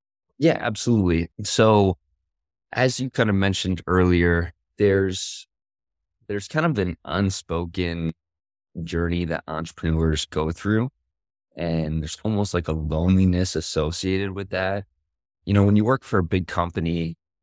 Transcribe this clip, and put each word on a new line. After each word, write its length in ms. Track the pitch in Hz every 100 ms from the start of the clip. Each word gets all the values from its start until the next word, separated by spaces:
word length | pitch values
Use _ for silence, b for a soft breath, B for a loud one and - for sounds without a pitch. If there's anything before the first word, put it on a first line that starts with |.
| _ _ _ -
Yeah, 200 | 156 -
absolutely. 720 | 120 107 - 113 90 82 82 -
So 540 | 104 - 110 107 98 87 _ _ _ _ _ _ _
as 260 | - 131 123
you 100 | 131
kind 200 | - 110
of 60 | 98
mentioned 460 | 98 95 92 87 -
earlier, 640 | 92 90 87 87 85 82 - _ -
there's, 720 | 104 95 95 92 - - - _ _ _ _ _ _ _ -
there's 200 | 101 -
kind 180 | 151 165
of 120 | 117
an 200 | 90 85 -
unspoken 1040 | 85 98 - - 85 85 87 87 85 82 - _ _ _ _ _ 85
journey 420 | 82 85 85 87 85
that 180 | 78 -
entrepreneurs 760 | 78 82 - 82 80 82 76 -
go 260 | 78 80
through. 380 | 82 101 107 127 - _ _ _ _ _ -
And 460 | 85 82 78 80
there's 160 | 76 -
almost, 300 | 110 104 101
like, 140 | 90 85
a 60 |
loneliness 840 | 78 76 78 90 95 92 90 90 80
associated 760 | - 80 78 82 95 95 98
with 180 | 95 98
that. 360 | 95 95 101 101 _ _ _ _ _ -
You 80 |
know, 100 | 101
when 120 | 101 104
you 80 | 107
work 180 | 131
for 160 | - 104
a 40 |
big 240 | 85 92 87
company 680 | - 85 - 82 85 82 82 _ _